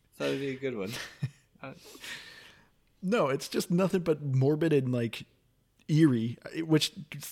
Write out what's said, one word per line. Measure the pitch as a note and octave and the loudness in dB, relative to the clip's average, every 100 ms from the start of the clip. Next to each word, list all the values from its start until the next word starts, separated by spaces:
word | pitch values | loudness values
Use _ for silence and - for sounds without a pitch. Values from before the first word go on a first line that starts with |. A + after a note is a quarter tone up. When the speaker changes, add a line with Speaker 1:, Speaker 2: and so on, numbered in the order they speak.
| _ _ | _ _
Speaker 1:
thought | C#3+ | -4
it'd | C#3 | -2
be | C#3 | -4
a | C3 | -4
good | C3+ A#2 | -6 -4
one. | F#2+ B2+ - - | -6 -8 -12 -8
<laughs> | C3 - _ _ | -8 -10 _ _
Uh, | C3+ - - - - - - - - - _ _ _ _ | -16 -16 -20 -18 -14 -14 -16 -20 -20 -20 _ _ _ _
Speaker 2:
No, | F#3 A#3 D3 | -2 2 2
it's | C#3 - | 0 -2
just | A3+ - | -4 0
nothing | F3 F#3+ F#3+ | 2 2 0
but | E3+ D3+ | 0 -2
morbid | D3 C3 C3+ D#3 E3 | 0 2 2 2 4
and, | D3 B2+ | 2 2
like, | B2 A#2 - - _ _ _ _ _ - | -2 -2 -6 -14 _ _ _ _ _ 0
eerie, | D#3 D#3+ A#2+ A2+ - | 6 6 6 0 -6
uh, | - D#3 D#3+ | -10 -8 2
which | D#3 - - - C#3+ - | 2 2 -6 -14 -14 -14